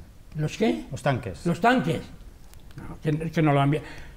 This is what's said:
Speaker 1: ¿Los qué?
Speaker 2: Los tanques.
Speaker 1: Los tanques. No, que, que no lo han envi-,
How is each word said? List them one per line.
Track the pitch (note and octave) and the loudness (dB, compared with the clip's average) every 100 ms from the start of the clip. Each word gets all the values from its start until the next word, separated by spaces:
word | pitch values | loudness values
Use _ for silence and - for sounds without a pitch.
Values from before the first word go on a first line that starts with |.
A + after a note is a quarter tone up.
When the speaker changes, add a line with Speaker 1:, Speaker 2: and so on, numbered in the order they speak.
| - - - D#3 | -18 -20 -10 -4
Speaker 1:
¿Los | D3+ - | -4 2
qué? | A3+ - - | 2 0 -4
Speaker 2:
Los | C#3 | -2
tanques. | D3 A#2+ - - F3 | 0 0 -2 -4 -2
Speaker 1:
Los | E3 | 2
tanques. | A#3 B3+ D#3 - - - - - - - - - | 4 4 2 -2 -6 -16 -18 -18 -18 -16 -16 -14
No, | - - | -12 -4
que, | D#3 D#3 E3 | 0 0 0
que | E3+ | 2
no | D#3 | 6
lo | C#3+ | 6
han | C#3 | 6
envi-, | D3 - - - | 2 -2 -12 -14